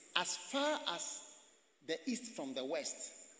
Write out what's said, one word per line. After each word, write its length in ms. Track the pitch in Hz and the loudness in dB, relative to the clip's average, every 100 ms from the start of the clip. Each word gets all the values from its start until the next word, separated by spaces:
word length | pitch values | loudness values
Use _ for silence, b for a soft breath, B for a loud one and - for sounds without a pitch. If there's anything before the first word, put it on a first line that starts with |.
| - 175 | 0 2
as 200 | 175 - - | 4 0 0
far 260 | 277 294 294 - | 4 4 4 0
as 280 | 170 - - - - - - _ _ 135 | -2 -2 -6 -10 -16 -20 -20 _ _ -2
the 100 | 165 - | 0 0
east 300 | 226 - - | 0 -2 -4
from 180 | 139 | -2
the 100 | 131 | -2
west, 500 | 135 160 123 - - - - - | 0 0 0 -4 -6 -8 -16 -20